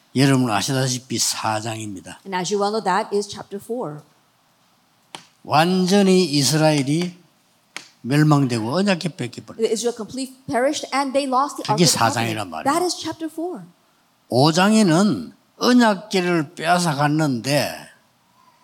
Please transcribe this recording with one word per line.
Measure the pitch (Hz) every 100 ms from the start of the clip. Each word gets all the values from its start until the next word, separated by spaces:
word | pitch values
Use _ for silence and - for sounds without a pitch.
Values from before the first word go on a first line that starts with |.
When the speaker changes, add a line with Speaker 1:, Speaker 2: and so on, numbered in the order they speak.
| _ 123
Speaker 1:
여러분 | 139 135 127
아시다시피 | 104 98 135 131 127 - 117
사 | - - 113 110
장입니다. | 110 110 110 92 90 95 196
Speaker 2:
And | 185
as | 175
you | 202
well | 202
know, | 220
that | 196 185 220 202
is | 202
chapter | 208 - 196
four. | - 233 180 151 151 _ _ _ _ _ _ _ _ _ _ - - _
Speaker 1:
완전히 | - 143 170 185 180 202 196 185 180
이스라엘이 | 143 127 151 156 151 135 156 180 - _ _ _ _ _ - - _
멸망되고 | 117 143 151 143 135 117 110
언약궤 | 156 202 185 175 -
뺏기버린 | 120 120 113 -
Speaker 2:
The | 226
Israel | 214 233 233
completely | 208 247 262 - -
perished | 247 262 302 -
and | 262 277
they | 277 277
lost | 254 285 -
the | -
Ark | -
Speaker 1:
그게 | 170
Speaker 2:
of |
the | -
Speaker 1:
사 | 113
장이란 | 113 117 107 95
Speaker 2:
Covenant. |
Speaker 1:
말이에요. | 80 269
Speaker 2:
That | 320
is | 359 330
chapter | 311 320 320
four. | - 339 294 175 _ _ _ _ _ _
Speaker 1:
오 | 113 147
장에는 | 160 190 220 208 156 208 117 80 - _ _
언약궤를 | 214 247 226 196 - 190 175 170 147 -
빼앗아 | 156 175 175 139
갔는데 | 147 151 156 123 113 143 101 80 - - _ _ _ _ _ _